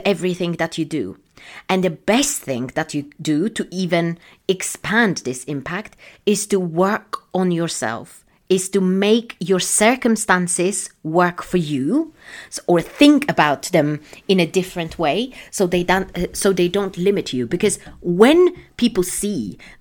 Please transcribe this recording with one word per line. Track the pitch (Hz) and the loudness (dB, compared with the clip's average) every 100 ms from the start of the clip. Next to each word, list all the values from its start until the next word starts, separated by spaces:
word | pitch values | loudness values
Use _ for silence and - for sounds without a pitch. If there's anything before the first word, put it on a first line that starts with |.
| 196 | 2
everything | 196 180 175 175 | -2 -2 -4 -4
that | 165 165 - | -4 -4 -4
you | 151 | -6
do? | 151 95 - _ - - - - | -4 -6 -10 _ -20 -20 -12 -2
And | 190 | 0
the | 180 151 - | 0 -2 0
best | 226 277 - | 2 0 -4
thing | - 123 127 - | -6 -6 -6 -6
that | 160 | -6
you | 147 143 - | -6 -8 -8
do | 156 151 208 | -2 0 -2
to | 226 - | -4 -8
even | 180 180 170 170 170 - - - | -4 -2 0 -2 -4 -12 -10 -6
expand | 180 - - - 214 220 147 | -4 -6 -10 -4 0 2 0
this | 123 120 - | -6 -8 -8
impact | 147 131 180 214 _ - - - | -8 -8 -10 -12 _ -20 -6 -2
is | 202 - | 0 0
to | 202 | -2
work | 175 160 190 214 - - _ | 0 0 0 0 -6 -14 _
on | 185 185 | -2 0
yourself, | 165 165 - 110 113 - - _ _ - | 0 -2 -4 -6 -6 -12 -20 _ _ -2
is | 185 190 | -2 0
to | 202 | 0
make | 185 190 202 233 233 - | 2 2 4 2 0 -8
your | 170 185 | -2 -2
circumstances | - - 214 254 240 214 - 185 175 - 180 208 - _ | 0 2 2 2 0 0 2 0 0 0 -2 -2 -8 _
work | 156 165 175 175 | -2 2 2 0
for | - 185 | -2 -2
you, | 151 135 139 269 320 - - - - | 0 -2 0 0 -2 -8 -20 -20 -16
s-, | - - | -8 0
or | 175 | 0
think | 160 - 294 294 - | 2 4 6 6 2
about | - 151 139 - | 0 2 0 0
them | 175 147 151 - - - | 2 2 -2 -10 -8 0
in | 190 | 2
a | 165 | 2
different | 185 175 180 160 - | 0 -4 -6 -8 -2
way | 156 165 254 - - | 0 0 -4 -10 -10
so | - 180 | -2 0
they | 180 | 0
don't, | 175 185 185 - | 0 0 -2 -6
uh, | 180 | -6
so | - 202 | -2 0
they | 185 175 | 2 0
don't | 202 196 170 | 0 -4 -2
limit | 180 202 - | 0 0 -2
you. | 123 120 | -4 -4
Because | 180 208 - - - | 0 0 -2 -10 -10
when | 180 175 240 330 359 - - - | 0 6 6 8 4 2 -14 -2
people | 240 - | 0 0
see | 180 - 208 180 104 - - - | -4 -4 -6 -6 -8 -10 -18 -6